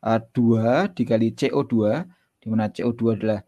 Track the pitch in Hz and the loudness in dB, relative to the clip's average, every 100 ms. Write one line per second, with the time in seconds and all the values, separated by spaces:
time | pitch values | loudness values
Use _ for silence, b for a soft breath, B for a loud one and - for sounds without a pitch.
0 | 113 113 - - 117 113 113 123 - - | 0 -2 -2 0 2 4 2 2 0 -2
1 | 120 113 113 113 135 - 139 117 107 123 | -2 2 0 0 -2 0 0 0 2 0
2 | 185 b b _ - 110 107 - 120 117 | -4 b b _ -4 -2 -2 -2 -4 0
3 | 113 107 110 107 | 0 0 -2 -4